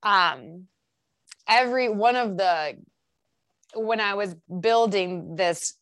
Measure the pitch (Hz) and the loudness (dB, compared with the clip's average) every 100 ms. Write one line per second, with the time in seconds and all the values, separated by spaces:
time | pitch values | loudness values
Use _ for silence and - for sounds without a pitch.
0 | 214 202 175 131 123 170 185 _ _ _ | 2 4 4 0 -10 -20 -20 _ _ _
1 | _ _ _ - - 226 254 247 247 214 | _ _ _ -18 2 2 4 0 0 2
2 | 226 247 233 180 190 170 151 127 - _ | 2 2 -2 0 0 0 -2 -8 -18 _
3 | _ _ _ _ _ _ _ 220 220 226 | _ _ _ _ _ _ _ -8 -2 0
4 | 208 202 202 165 _ 180 220 233 233 196 | 0 -2 -4 -8 _ -4 2 4 4 0
5 | 180 180 160 160 180 165 - - | -2 -6 -10 -4 -2 -2 -6 -12